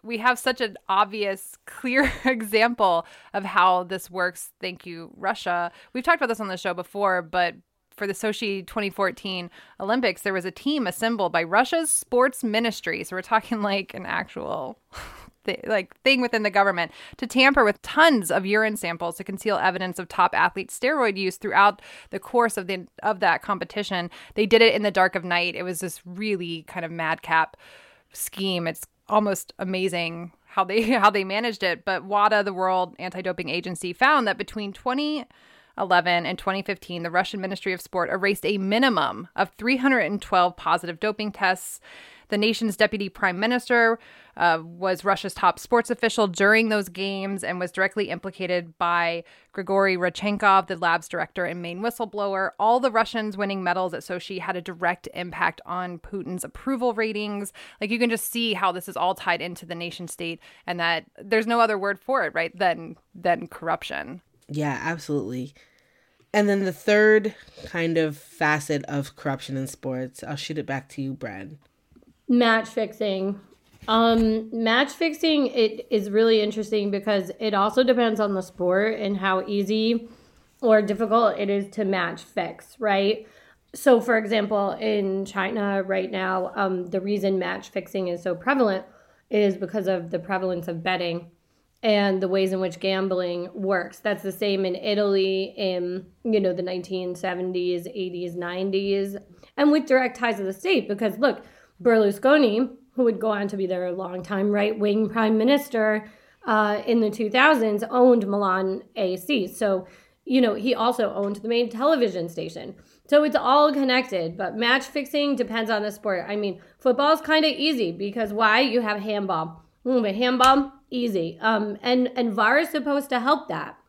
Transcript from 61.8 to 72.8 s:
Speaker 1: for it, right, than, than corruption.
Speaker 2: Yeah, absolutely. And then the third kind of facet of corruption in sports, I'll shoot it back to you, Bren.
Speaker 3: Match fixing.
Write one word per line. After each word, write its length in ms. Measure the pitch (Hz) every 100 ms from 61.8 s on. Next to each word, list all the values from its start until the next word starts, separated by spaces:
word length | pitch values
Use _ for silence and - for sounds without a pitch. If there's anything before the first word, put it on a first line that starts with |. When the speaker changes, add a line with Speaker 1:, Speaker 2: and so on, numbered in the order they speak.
| 202 196
Speaker 1:
for 240 | - 262 165
it, 80 | -
right, 200 | 165 175
than, 400 | 185 165 165 - _ 180
than 320 | 175 170 165
corruption. 720 | - 165 165 - - - 180 _ _ _
Speaker 2:
Yeah, 320 | 143 147 127
absolutely. 720 | 160 165 - 147 101 127 127 _ _ _ _ _ _ _ _
And 160 | 208 208
then 160 | 202
the 80 | 190
third 600 | 156 - 208 214 214 208 - - - -
kind 320 | 175 165 165
of 180 | 156 147
facet 640 | - - 151 151 143 147 -
of 300 | 143 139 -
corruption 420 | 147 135 - 135
in 80 | 131
sports, 580 | - 135 127 127 -
I'll 120 | - 143
shoot 240 | - 151
it 80 | -
back 220 | 135 135
to 120 | -
you, 140 | 135 131
Bren. 420 | 117 98 95 151 _ _ _ _ _ _ -
Speaker 3:
Match 380 | 240 233 226 220
fixing. 720 | -